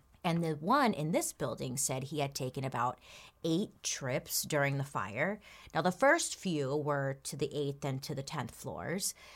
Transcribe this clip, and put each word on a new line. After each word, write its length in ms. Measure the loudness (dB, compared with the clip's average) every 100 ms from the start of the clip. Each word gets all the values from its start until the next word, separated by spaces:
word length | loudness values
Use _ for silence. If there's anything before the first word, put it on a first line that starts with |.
| -20 -6
And 200 | 0 2
the 100 | 0
one 400 | 0 2 4 4
in 180 | 2 2
this 200 | 2 0
building 460 | -2 -4 -2 -4 -2
said 280 | 0 -2 -2
he 140 | -2
had 140 | -2
taken 300 | -2 -4 -2
about 340 | -2 0 0 -2 -10 -20 -20 -4
eight 400 | 0 2 0 -4
trips 580 | -6 -2 -2 -2 -2 -2
during 360 | 2 2 4 2
the 60 |
fire. 560 | -2 -2 -2 0 0 -2 -8 -20 -6 0
Now, 80 |
the 80 | 2
first 440 | 6 6 6 2 -4
few 400 | 0 0 2 2
were 440 | 2 2 2 -2
to 120 | -6 -4
the 200 | -2 0
eighth 300 | -2 -2 -2
and 160 | -2
to 140 | -4 -6
the 80 |
tenth 260 | -6 -6 -6
floors, 640 | -8 -10 -6 -4 -2 -2 -6 -14